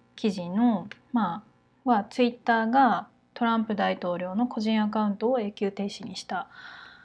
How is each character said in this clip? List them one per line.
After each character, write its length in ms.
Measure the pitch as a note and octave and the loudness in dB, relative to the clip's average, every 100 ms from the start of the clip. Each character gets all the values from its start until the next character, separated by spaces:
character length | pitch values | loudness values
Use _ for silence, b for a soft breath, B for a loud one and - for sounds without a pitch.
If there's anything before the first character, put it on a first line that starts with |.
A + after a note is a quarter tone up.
| _ - | _ -4
記 160 | A3 | -2
事 180 | F#3+ F3 | -2 -2
の、 380 | G3 A#3+ G3 - - _ | 2 2 2 -4 -16 _
ま 320 | A#3+ F#3 E3+ - _ _ _ | 0 0 -4 -12 _ _ _
あ、 40 | C4 | 0
は、 160 | A3 G3+ | 0 0
Twitter 560 | - A#3+ A#3+ - A3+ A3 | 0 0 0 0 2 4
が 420 | B3+ B3+ F3 - _ _ | 6 6 4 -4 _ _
ト 120 | - | -2
ラ 120 | A#3 A3+ | 0 2
ン 80 | |
プ 120 | A3 G3 | 0 0
大 200 | F#3+ F#3+ | 0 0
統 220 | F3+ F3 | -2 -4
領 160 | F3+ | -2
の 140 | G3 B3 | -2 -2
個 120 | - | 0
人 220 | G#3+ A3 | 0 2
ア 80 | G#3+ | 2
カ 120 | G#3+ | 0
ウ 80 | G#3 | 0
ン 60 | G3 | 0
ト 140 | A3+ | 0
を 100 | C4 | 0
永 120 | G3+ | -2
久 200 | - G3 | -2 -4
停 120 | G3+ | -2
止 200 | G3 - | -6 -6
に 120 | G3 F#3 | -12 -12
し 80 | |
た 160 | - F#3 | -8 -8
っ 80 | - B B B B B | -8 B B B B B